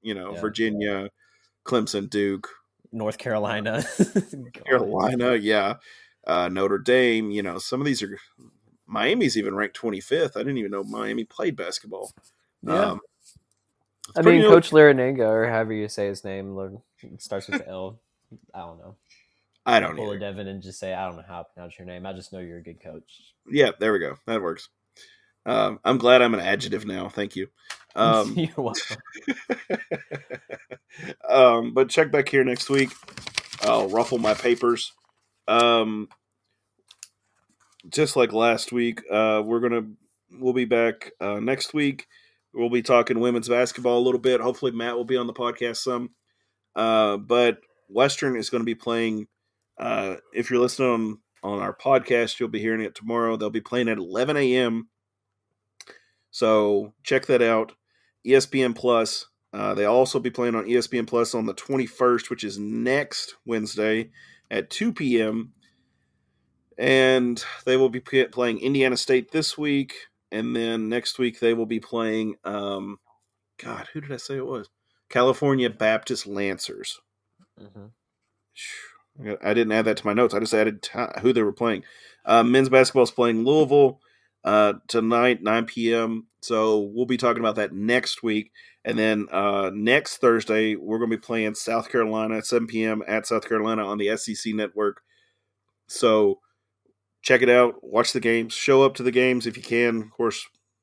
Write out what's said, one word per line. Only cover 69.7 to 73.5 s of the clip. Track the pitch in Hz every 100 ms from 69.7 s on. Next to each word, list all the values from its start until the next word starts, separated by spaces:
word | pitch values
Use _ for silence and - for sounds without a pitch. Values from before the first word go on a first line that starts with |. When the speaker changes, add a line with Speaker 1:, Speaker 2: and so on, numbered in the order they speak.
| 139 139 - - _ _
Speaker 1:
And | 107 117 120
then | 117 113 110
next | 120 - -
week | 123 113
they | 117
will | 117 113
be | 113
playing, | - 117 113 110 110 -
um, | 90 104 101 98 98 101 _ _ _ _ _